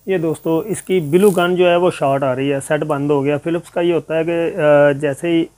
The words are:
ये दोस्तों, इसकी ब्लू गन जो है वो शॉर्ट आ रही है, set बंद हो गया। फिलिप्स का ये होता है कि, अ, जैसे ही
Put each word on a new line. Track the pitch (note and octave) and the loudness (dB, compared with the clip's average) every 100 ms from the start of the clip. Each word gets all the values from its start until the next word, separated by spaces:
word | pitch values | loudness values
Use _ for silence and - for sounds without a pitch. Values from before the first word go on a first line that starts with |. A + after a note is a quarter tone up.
| - | -4
ये | F#3+ | -2
दोस्तों, | E3 D3+ E3 E3 | -2 -4 -2 -2
इसकी | F#3 E3+ - F#3 | -2 -8 -2 -2
ब्लू | D3 E3+ G#3 | 0 2 2
गन | F3+ F3 F3+ | 2 0 2
जो | F3+ | 2
है | F3 | 4
वो | F3+ | 0
शॉर्ट | - C#3+ C#3 | 0 -2 0
आ | C#3 | -2
रही | B2+ C#3 | -2 -2
है, | C#3 | -4
set | - D3+ | -2 -4
बंद | D#3 C#3+ C#3+ | -2 -4 0
हो | D3 | 0
गया। | C#3 D3 | 0 -2
फिलिप्स | E3+ E3+ E3 | -4 -6 -6
का | - | -4
ये | F3 | 0
होता | E3 C#3 | -2 -2
है | D#3+ | -4
कि, | E3 | -2
अ, | E3+ E3+ G3 D3+ D3 C#3+ C#3 | -2 -4 0 4 6 4 2
जैसे | D3 C#3 E3+ | -4 -4 -2
ही | E3+ D#3+ | 0 -2